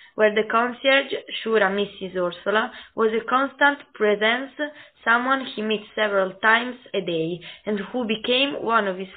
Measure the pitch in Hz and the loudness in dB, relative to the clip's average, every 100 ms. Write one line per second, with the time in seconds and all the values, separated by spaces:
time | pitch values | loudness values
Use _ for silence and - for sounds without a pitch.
0 | - - 214 208 214 226 240 233 269 269 | -10 2 2 4 2 0 0 0 2 2
1 | 262 - - - 226 220 190 202 202 - | 2 -6 -8 -8 0 2 2 0 -4 -6
2 | 190 185 175 175 - 208 240 - - - | -8 -4 -4 -4 -2 0 0 -6 -12 -2
3 | 220 226 220 254 269 - 285 285 - - | 0 0 0 0 -2 2 2 2 -6 -2
4 | 208 202 214 240 269 - 294 - - _ | 0 2 2 0 -4 -8 -10 -10 -20 _
5 | - 233 254 269 262 - 214 214 214 - | 0 2 2 -2 -2 -6 -2 -2 -4 -4
6 | 214 196 185 185 220 226 247 240 - 202 | 0 2 0 0 2 4 2 -8 -8 -6
7 | 180 165 160 175 - - - 208 196 254 | -2 -2 -2 -6 -10 -12 -6 -6 -4 -4
8 | 226 214 - 247 277 294 220 226 202 185 | -2 -2 0 0 0 -2 0 0 0 -4
9 | 190 | -10